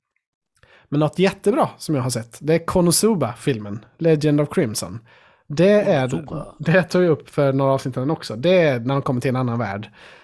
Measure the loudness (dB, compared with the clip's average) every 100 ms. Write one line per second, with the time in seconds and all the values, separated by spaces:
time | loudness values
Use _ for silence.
0 | _ _ _ _ _ _ _ _ _ -2
1 | 0 2 0 0 0 0 0 -4 -4 -2
2 | -2 -4 -8 -8 -2 0 0 0 2 2
3 | 2 0 -2 -4 -4 -4 -4 -12 -14 -2
4 | 2 2 2 2 0 -2 -2 -4 -8 -12
5 | -16 _ _ _ -6 2 4 4 4 2
6 | 0 -4 -8 -10 -12 -8 0 2 2 2
7 | 2 0 -2 0 0 2 2 0 -2 -6
8 | -4 -4 -6 -4 2 4 4 2 -2 -2
9 | -2 -2 -2 -2 -2 -2 -4 -6 -10 -18
10 | -20 -20